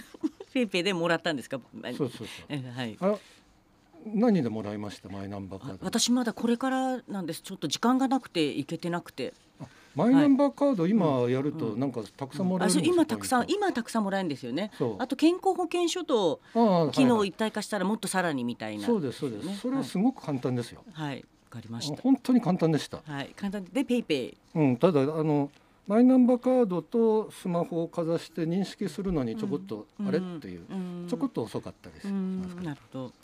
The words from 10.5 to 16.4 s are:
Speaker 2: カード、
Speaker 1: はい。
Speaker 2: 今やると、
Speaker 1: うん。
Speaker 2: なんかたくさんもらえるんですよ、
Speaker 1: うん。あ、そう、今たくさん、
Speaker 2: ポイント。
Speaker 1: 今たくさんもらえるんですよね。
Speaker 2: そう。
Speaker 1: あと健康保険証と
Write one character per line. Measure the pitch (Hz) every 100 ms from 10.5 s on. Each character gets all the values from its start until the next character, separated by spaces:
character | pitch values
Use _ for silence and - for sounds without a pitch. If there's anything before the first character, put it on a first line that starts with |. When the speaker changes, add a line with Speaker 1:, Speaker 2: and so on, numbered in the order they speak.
| -
Speaker 2:
カ | 285
ー | 208
ド、 |
Speaker 1:
は | 170
い。 |
Speaker 2:
今 | 220 160 131 120
や | 127
る | 147
と、 | 156 113
Speaker 1:
う | 104
ん。 |
Speaker 2:
な | 139
ん |
か | 120 101 -
た | -
く | 151
さ |
ん | 185
も | 185
ら | 180
え |
る |
ん | 180
で |
す | 339
よ、 |
Speaker 1:
う | 349
ん。 |
あ、 |
そ |
う、 | -
今 |
た | 214
く | 196
さ | 247
ん、 | -
Speaker 2:
ポ |
イ | 403
ン |
ト。 | 381
Speaker 1:
今 |
た | 240
く | -
さ | 226
ん | 196
も |
ら | 196
え |
る | 180
ん |
で | 135
す | 120
よ |
ね。 | 143 208 -
Speaker 2:
そ | 123
う。 | 101
Speaker 1:
あ | 254
と | -
健 | 311
康 | 370 381
保 | 359
険 | 339 349 339
証 | 359 320
と | 233 170 127